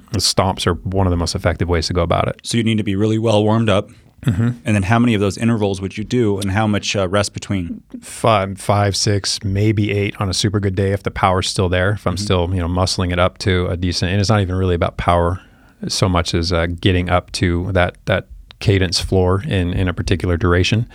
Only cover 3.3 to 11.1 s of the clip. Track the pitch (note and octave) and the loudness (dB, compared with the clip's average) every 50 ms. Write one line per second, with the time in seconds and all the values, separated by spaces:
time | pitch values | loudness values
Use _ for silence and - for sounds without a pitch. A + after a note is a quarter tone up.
3.3 | G#2+ G#2 G#2+ G#2+ A2 A2+ A#2 G#2+ F#2 G2+ - - - - - - _ - - B2+ | 2 4 4 4 2 2 2 2 2 2 0 -4 -10 -20 -20 -20 _ -4 -2 0
4.3 | F#2+ G2+ A#2 A#2+ A#2+ - - A2+ G#2+ G#2 F#2+ F#2 A#2 A#2 A#2+ A#2+ A2+ G2 G2+ G2 | 0 2 0 0 -2 -2 -2 0 0 0 2 2 2 2 4 2 2 2 0 -2
5.3 | F2+ - A2+ A#2 A#2 G#2 G#2 G2 G2 F2+ G2 F#2 - G#2+ G#2 F#2+ B2 B2 A#2 G#2 | -2 0 0 0 0 0 0 -2 -2 -4 -6 -8 -8 -10 -6 -2 0 0 2 2
6.3 | G2+ F#2+ G2+ G2 F#2+ G#2+ A2 G#2 G2+ G2 - - - G#2 F#2+ F2 F#2+ G#2 G2+ - | 0 0 -2 -2 0 0 0 0 0 -2 -2 -2 -2 -2 -2 0 0 0 0 -2
7.3 | - - - - G2+ F#2+ E2+ E2+ - - - _ - - - - - - - A2+ | -4 -10 -6 -4 -4 -4 -4 -6 -8 -12 -14 _ -18 -18 -16 -16 -6 -2 2 2
8.3 | A2 G2 F#2+ G2 G2 - - - G2+ G#2 G2+ G2+ F#2+ - - A2 G2+ G2 - - | 2 2 0 -2 -6 -4 -2 0 2 2 2 2 0 0 0 0 0 0 -2 -4
9.3 | - - - G2 G2 G2 G#2+ A2 G#2 G#2+ G#2 G#2 G2+ G2+ G2+ G#2 - - G#2+ F#2+ | -6 -4 -4 -2 0 2 2 2 2 2 0 0 0 0 -2 -2 -4 -4 -4 -2
10.3 | F2 - - G#2 G#2 G#2 G2 G2 F#2+ G#2 G2 F#2+ G2+ - - - | 0 0 0 0 2 0 0 0 0 0 0 0 0 -2 -2 -6